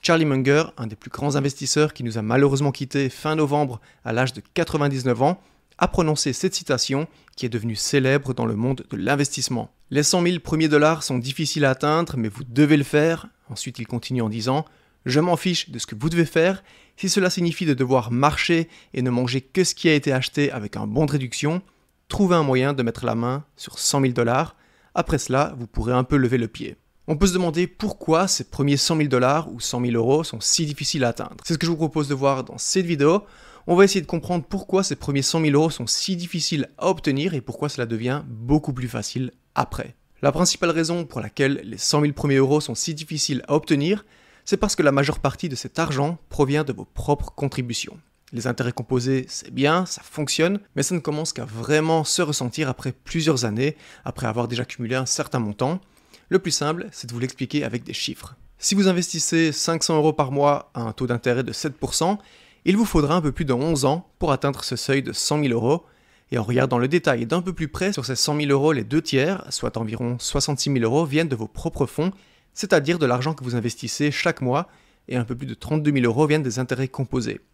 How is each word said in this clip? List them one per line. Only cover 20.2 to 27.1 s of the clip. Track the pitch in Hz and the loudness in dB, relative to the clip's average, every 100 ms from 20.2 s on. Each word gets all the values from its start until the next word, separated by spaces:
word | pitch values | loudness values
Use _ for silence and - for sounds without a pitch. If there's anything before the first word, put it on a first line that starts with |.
| 127 - 143 | 0 0 -2
avec | 135 104 107 | -2 -8 -6
un | 107 | -2
bon | 113 | 0
de | 151 | 2
réduction, | 143 127 - 147 175 - _ _ _ _ | 0 -2 -4 -2 -4 -6 _ _ _ _
trouvez | - 196 175 | 0 4 4
un | |
moyen | 147 127 131 | 4 2 2
de | 139 | 0
mettre | 117 - | -2 -2
la | 120 | -2
main | 113 120 131 151 _ | -2 -2 -4 -8 _
sur | - - | -16 -6
cent | - 143 | -2 2
mille | 135 | 2
dollars. | 120 117 127 160 - _ _ _ | 2 2 2 -2 -8 _ _ _
Après | - 170 156 | -4 -2 -2
cela, | - 127 151 139 | 0 0 0 -4
vous | 117 | -8
pourrez | - 110 | -4 0
un | 127 | 0
peu | 127 147 | 2 2
lever | 123 123 | 2 2
le | 113 | -2
pied. » | - - - _ _ | -6 -12 -12 _ _
On | - | -4